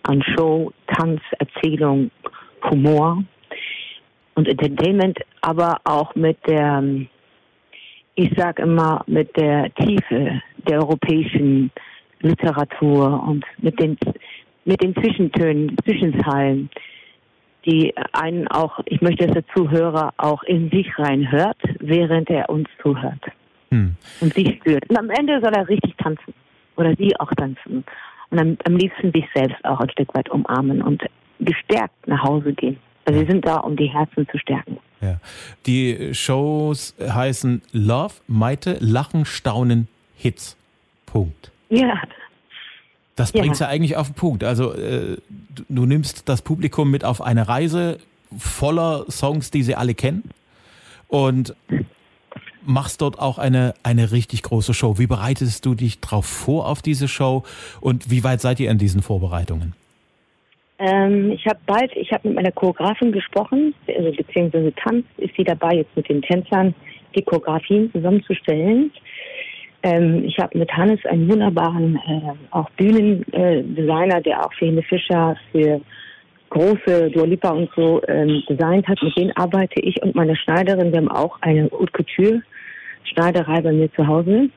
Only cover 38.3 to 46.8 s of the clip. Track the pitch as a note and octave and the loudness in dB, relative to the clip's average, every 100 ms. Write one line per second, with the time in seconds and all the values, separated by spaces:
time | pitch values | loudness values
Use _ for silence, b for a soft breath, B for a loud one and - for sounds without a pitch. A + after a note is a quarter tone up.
38.3 | A2+ A2+ C#3+ F3+ - A2+ A#2+ D3 D#3+ D3+ | 0 2 0 -4 -2 2 2 0 -2 -2
39.3 | - C3 A#2+ B2 A#2 A2+ _ _ _ A#2+ | -4 -4 0 2 2 0 _ _ _ -4
40.3 | - - - _ _ _ _ - A2+ F2 | -4 -16 -20 _ _ _ _ -4 -2 -2
41.3 | - - _ _ A3+ B3+ F#3+ - - - | -6 -20 _ _ 2 2 -2 -8 -16 -20
42.3 | _ _ B B B B _ _ - A#2 | _ _ B B B B _ _ -4 0
43.3 | A3 D#3+ C#3+ C#3 D3 D#3+ D#3 C#3+ D3 F3 | 2 0 0 -2 0 0 -2 -6 -2 -2
44.3 | A2 A2 A#2 B2+ - G#2 B2+ - - _ | -2 -2 0 -2 -4 -6 -6 -6 -10 _
45.3 | - - C3+ - C3 B2+ D3+ C#3 - - | -20 -20 -20 -6 0 2 2 0 -6 -4
46.3 | B2+ - D#3 D3+ - | -4 -2 -4 -2 0